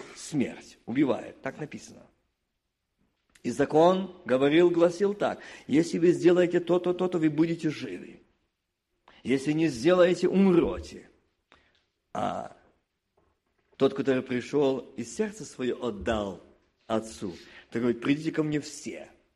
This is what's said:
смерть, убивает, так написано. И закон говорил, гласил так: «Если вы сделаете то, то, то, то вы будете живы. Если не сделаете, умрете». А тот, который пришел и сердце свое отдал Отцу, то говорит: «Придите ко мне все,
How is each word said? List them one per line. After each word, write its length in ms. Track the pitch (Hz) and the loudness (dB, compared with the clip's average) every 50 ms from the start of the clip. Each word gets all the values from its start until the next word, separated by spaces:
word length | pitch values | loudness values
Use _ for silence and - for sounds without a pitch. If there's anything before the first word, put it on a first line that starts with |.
| - - - | -20 -20 -18
смерть, 600 | - - - - 147 113 82 - - - - - _ _ | -18 -16 -6 -2 -2 -2 -2 -4 -12 -18 -20 -20 _ _
убивает, 560 | - 117 135 151 131 107 - - 95 - - - | -6 -2 0 0 0 0 -4 -4 -12 -16 -12 -12
так 180 | 135 - - | -12 -10 -10
написано. 440 | 156 143 - 107 - - 101 101 - _ _ _ _ _ _ _ _ _ _ _ _ _ _ _ _ _ _ _ _ _ _ _ _ _ _ _ _ | -12 -12 -12 -16 -18 -18 -20 -20 -20 _ _ _ _ _ _ _ _ _ _ _ _ _ _ _ _ _ _ _ _ _ _ _ _ _ _ _ _
И 80 | 127 117 | -8 0
закон 680 | 113 143 - - 151 165 175 185 185 190 190 - - - | 0 0 2 4 6 6 6 6 2 -2 -6 -12 -14 -4
говорил, 440 | 113 120 131 135 143 147 165 180 175 | -2 0 2 4 4 6 6 4 4
гласил 440 | 170 170 170 175 170 - 202 196 202 | 4 4 2 2 2 0 -2 -2 -2
так: 260 | 202 156 120 95 - - - - - - - | -2 -4 -4 -4 -6 -12 -18 -20 -20 -6 0
«Если 300 | 120 147 165 165 - 180 | 2 2 2 2 0 2
вы 120 | 160 180 | 4 4
сделаете 480 | 165 135 139 175 180 180 180 165 175 175 | 4 6 4 4 6 6 4 2 2 -2
то, 220 | 170 - 185 180 | 0 2 0 0
то, 120 | 175 180 180 | 2 0 -2
то, 140 | 180 190 | -2 -2
то 120 | 180 185 175 | -2 -2 0
вы 120 | 160 160 | 0 0
будете 400 | 151 147 165 165 170 165 - 156 | 2 2 0 0 0 -4 -4 -6
живы. 500 | 139 - - 110 87 98 - - - - _ _ _ _ _ _ _ _ _ _ _ _ _ _ _ _ _ _ _ _ _ | -6 -6 -10 -10 -12 -12 -14 -16 -20 -20 _ _ _ _ _ _ _ _ _ _ _ _ _ _ _ _ _ _ _ _ _
Если 300 | 113 127 135 135 151 151 | -2 -2 0 0 -2 0
не 160 | 156 165 160 | 0 0 0
сделаете, 600 | 135 117 117 165 185 185 175 180 180 170 - 180 | -2 0 2 4 6 6 6 4 4 2 0 0
умрете». 800 | - 185 196 196 175 165 143 101 92 85 76 - - 87 - - _ _ _ _ _ _ _ _ - _ _ _ _ _ _ _ _ _ _ _ _ | 2 4 4 6 6 4 4 2 -2 -6 -10 -14 -16 -20 -20 -20 _ _ _ _ _ _ _ _ -20 _ _ _ _ _ _ _ _ _ _ _ _
А 440 | - 104 98 87 95 - - - _ _ _ _ _ _ _ _ _ _ _ _ _ _ _ _ _ _ _ _ _ _ _ _ | -6 -4 -4 -4 -6 -10 -12 -18 _ _ _ _ _ _ _ _ _ _ _ _ _ _ _ _ _ _ _ _ _ _ _ _
тот, 180 | _ 135 135 135 | _ 2 2 2
который 260 | - 123 131 131 127 | 0 0 0 0 0
пришел 600 | 123 - 127 123 113 - - 143 147 135 135 127 - - - | -2 -4 -6 -6 -6 -2 -2 0 2 2 0 -2 -8 -12 -12
и 80 | - 117 | -12 -12
сердце 400 | 117 - - 214 214 202 - 151 | -12 -6 -6 -6 -6 -6 -12 -16
свое 360 | - - - 131 123 120 - | -16 -10 -6 -4 -4 -4 -4
отдал 600 | 123 120 104 98 95 120 113 107 104 98 90 82 - - _ _ _ _ _ _ _ - | -6 -6 -6 -6 -4 -2 -2 -2 -2 -6 -8 -12 -16 -20 _ _ _ _ _ _ _ -2
Отцу, 480 | 113 110 110 - - - 107 98 82 - - - - - - _ | -2 -2 -2 -4 -12 -10 -10 -10 -10 -12 -18 -20 -20 -20 -20 _
то 80 | - 117 | -6 -2
говорит: 220 | 117 123 117 117 | -2 -2 -2 -2
«Придите 320 | - 135 143 151 156 160 151 | 0 -2 -2 0 -2 -6 -4
ко 100 | 156 156 | -2 -2
мне 160 | 151 147 147 | -2 -2 -4
все, 480 | 143 - - - - 113 90 76 - - _ _ _ _ _ | -6 -8 -16 -14 -14 -14 -14 -14 -16 -18 _ _ _ _ _